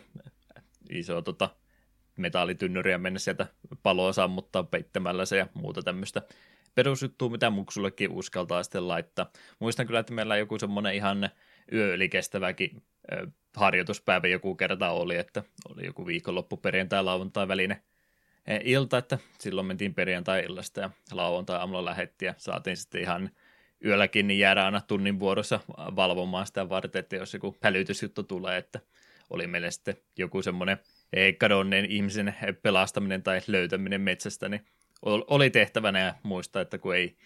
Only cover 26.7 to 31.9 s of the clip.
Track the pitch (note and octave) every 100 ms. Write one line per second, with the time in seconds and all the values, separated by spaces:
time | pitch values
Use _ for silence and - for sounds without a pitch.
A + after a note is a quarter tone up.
26.7 | F#2 F#2+ F#2 - F#2+ F#2+ G2 G2 - G#2+
27.7 | F#2+ G2 G2 G#2 - F#2+ F#2 F#2 F2+ -
28.7 | G#2 - _ _ - _ F2 E2+ F2 E2+
29.7 | - - G2 _ - F2+ F#2+ F#2 F2+ F2+
30.7 | F#2+ - _ _ F#2 F#2+ F#2+ A2 G2 G2
31.7 | G2 G2